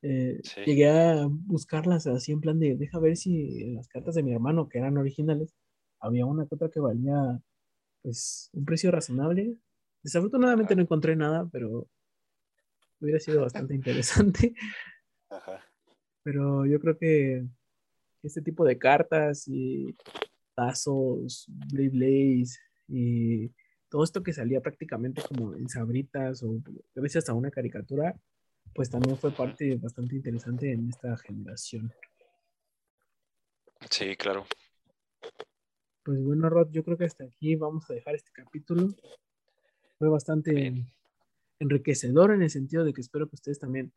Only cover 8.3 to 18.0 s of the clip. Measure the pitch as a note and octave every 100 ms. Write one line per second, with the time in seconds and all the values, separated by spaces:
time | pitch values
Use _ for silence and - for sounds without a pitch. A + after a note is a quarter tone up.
8.3 | - - - C#3+ E3 F#3 E3+ - B2 D3
9.3 | F3+ G#3+ A#3 _ _ _ _ D3 E3+ G3
10.3 | C4 B3 A#3 G#3+ F#3+ F3 D#3+ D#3+ D#3+ D3+
11.3 | D#3+ F3 C3+ A#2 A#2 - _ _ _ _
12.3 | _ _ _ _ _ _ _ D3 D#3 D#3
13.3 | D3+ B2+ B2+ C3+ C#3 C3 C3 - - G3+
14.3 | F#3 A#3+ A#3+ G#3+ - - - _ _ _
15.3 | G2 - F#2+ - _ _ _ _ _ -
16.3 | C#3+ C#3 C#3 C#3 D3 D#3+ D#3+ E3 D#3 C3+
17.3 | B2+ B2+ - _ _ _ _